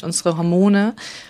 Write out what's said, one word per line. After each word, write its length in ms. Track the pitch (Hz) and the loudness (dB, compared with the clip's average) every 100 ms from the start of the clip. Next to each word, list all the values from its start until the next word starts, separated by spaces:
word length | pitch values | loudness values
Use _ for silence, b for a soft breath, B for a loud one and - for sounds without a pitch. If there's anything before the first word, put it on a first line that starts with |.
unsere 340 | 170 170 180 165 | -4 -4 -2 0
Hormone 560 | 170 175 196 202 208 226 B B B | 0 2 4 4 0 -4 B B B